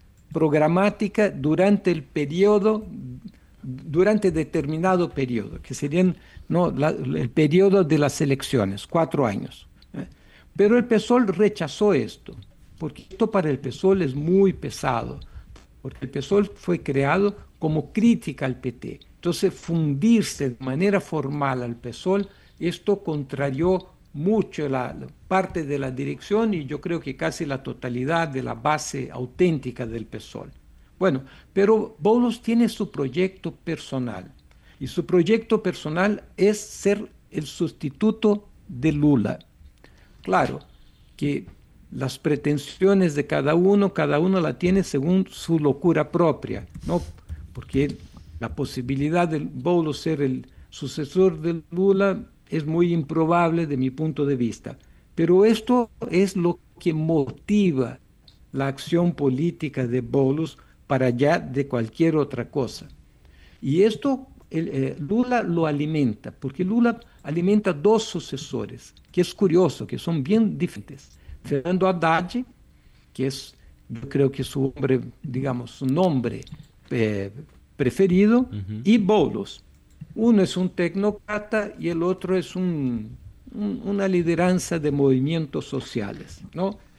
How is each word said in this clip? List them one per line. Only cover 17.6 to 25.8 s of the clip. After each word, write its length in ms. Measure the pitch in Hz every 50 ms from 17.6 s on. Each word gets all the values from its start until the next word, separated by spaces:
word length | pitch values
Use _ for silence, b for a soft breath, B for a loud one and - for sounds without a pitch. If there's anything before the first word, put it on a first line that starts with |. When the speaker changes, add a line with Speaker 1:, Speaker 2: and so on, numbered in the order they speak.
| - 156 156 156 - - -
Speaker 1:
crítica 540 | 220 226 233 220 - - - 135 - 139
al 120 | 131 120 127
P 120 | - 127
T. 280 | - - - - 151 - - - -
Entonces, 360 | _ - 175 170 - 202 185 185
fundirse 960 | - - - 170 165 156 147 139 139 180 226 233 214 175 - - - 143 131
de 160 | 120 - 135
manera 340 | 131 135 156 190 208 196 185
formal 640 | - - 160 151 135 135 147 147 143 135 131 127
al 140 | 123 117 117
pesol, 520 | 120 - 123 113 - - 180 190 202 196 196 b b b b b b
esto 440 | 156 175 170 - - 208 202 196 -
contrarió 880 | 165 156 147 135 139 - 127 143 139 131 135 165 185 185 175 - - - _ _ _ -
mucho 540 | 143 156 196 220 214 - - - - 147 139
la, 240 | 135 127 123 - -
la 140 | - - - - - -
parte 360 | - 185 190 185 - - 175 151
de 160 | 139 143
la 100 | 135